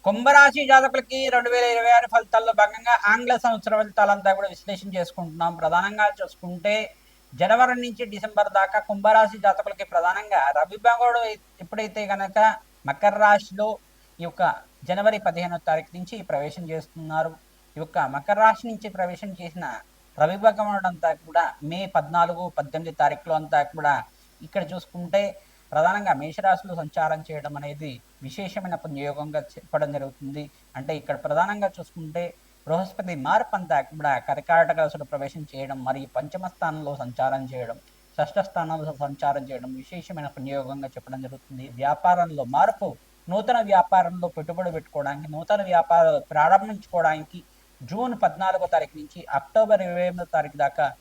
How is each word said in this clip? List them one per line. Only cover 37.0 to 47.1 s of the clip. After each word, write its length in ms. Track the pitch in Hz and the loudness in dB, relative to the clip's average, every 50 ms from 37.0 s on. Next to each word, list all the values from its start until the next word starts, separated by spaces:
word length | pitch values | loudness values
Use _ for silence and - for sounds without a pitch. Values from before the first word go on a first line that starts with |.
| 127 123 117 - 131 131 135 135 135 | -10 -10 -4 -2 -2 -2 -2 -4 -6
చేయడం, 340 | 127 131 127 120 113 113 - _ _ _ _ _ _ _ | -10 -10 -10 -10 -10 -10 -14 _ _ _ _ _ _ _
షష్ఠ 220 | - 147 - - 202 | -4 -4 -2 -2 -4
స్థానంలో 540 | 190 - - 180 165 160 160 160 151 156 147 | -4 -2 -4 -6 -4 -4 -6 -6 -6 -8 -8
సంచారం 580 | 135 147 143 139 - 147 143 139 143 131 135 | -6 -8 -8 -6 -4 -2 -2 -2 -2 -6 -8
చేయడం 220 | 135 120 123 131 131 | -12 -12 -10 -12 -14
విశేషమైన 520 | 131 131 - 185 175 - - 180 156 147 | -14 -14 -14 -16 -16 -14 -12 -12 -12 -12
పుణ్యయోగంగా 600 | 139 - 143 127 139 139 139 131 127 139 139 135 | -12 -12 -10 -10 -6 -6 -6 -6 -8 -10 -12 -12
చెప్పడం 340 | 131 _ 127 _ - 131 131 | -12 _ -16 _ -14 -14 -14
జరుగుతుంది. 480 | 131 127 135 131 _ _ 131 127 131 139 | -12 -14 -16 -18 _ _ -16 -16 -16 -16
వ్యాపారంలో 760 | 120 123 135 139 151 - - 180 180 175 175 165 156 143 131 | -10 -4 -2 -2 -2 2 2 2 4 4 2 -2 -4 -8 -8
మార్పు, 520 | 120 135 151 190 330 330 - 202 165 127 _ _ _ _ _ _ 165 | -2 2 4 4 4 2 -2 -6 -8 -8 _ _ _ _ _ _ -6
నూతన 320 | 180 208 208 233 247 233 | -4 -4 0 0 0 0
వ్యాపారంలో 680 | 220 202 196 180 180 - 190 185 175 170 180 180 175 | 2 4 4 4 4 4 4 2 2 2 -2 -6 -6
పెట్టుబడి 440 | 170 - 165 151 160 170 175 185 175 | -6 -6 -8 -10 -8 -6 -6 -6 -6
పెట్టుకోవడానికి, 600 | 160 160 - _ - 147 143 139 143 147 160 156 | -6 -8 -10 _ -8 -6 -4 -4 -6 -8 -12 -12
నూతన 300 | 151 156 165 - 208 202 | -10 -10 -2 0 0 0
వ్యాపారాలు 580 | 196 185 180 165 165 - 170 170 165 160 151 139 | 0 2 2 2 4 4 4 6 6 6 4 2
ప్రారంభించుకోవడానికి 1200 | - _ 156 151 151 165 190 196 214 214 214 190 - _ - 175 165 156 | -2 _ 0 2 4 6 6 4 4 0 -10 -12 -12 _ -2 0 2 0